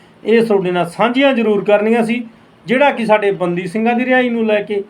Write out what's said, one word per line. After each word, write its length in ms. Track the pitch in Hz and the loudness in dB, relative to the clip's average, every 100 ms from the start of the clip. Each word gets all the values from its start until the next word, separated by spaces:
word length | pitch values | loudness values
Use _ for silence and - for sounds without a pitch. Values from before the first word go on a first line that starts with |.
| - _ | -20 _
ਇਹ 200 | - 226 | 0 2
ਤੁਹਾਡੇ 280 | 226 196 180 | 2 0 0
ਨਾਲ 180 | 180 170 | -2 -4
ਸਾਂਝੀਆਂ 440 | - 233 254 277 | -2 0 2 2
ਜ਼ਰੂਰ 300 | 233 214 202 | 2 0 0
ਕਰਨੀਆਂ 380 | 196 208 220 226 | 2 2 2 0
ਸੀ, 180 | 220 247 - - _ _ 160 | 0 -4 -8 -18 _ _ -2
ਜਿਹੜਾ 240 | 254 285 | 2 2
ਕਿ 160 | 240 220 | 0 0
ਸਾਡੇ 240 | 214 202 | 2 2
ਬੰਦੀ 340 | 170 175 175 180 | -2 -4 -4 -4
ਸਿੰਘਾਂ 280 | 220 226 | -2 -2
ਦੀ 100 | 233 | -2
ਰਿਹਾਈ 240 | 254 254 254 | 0 0 0
ਨੂੰ 180 | 233 220 | -2 0
ਲੈ 140 | 208 | -2
ਕੇ 200 | 208 202 | -2 -6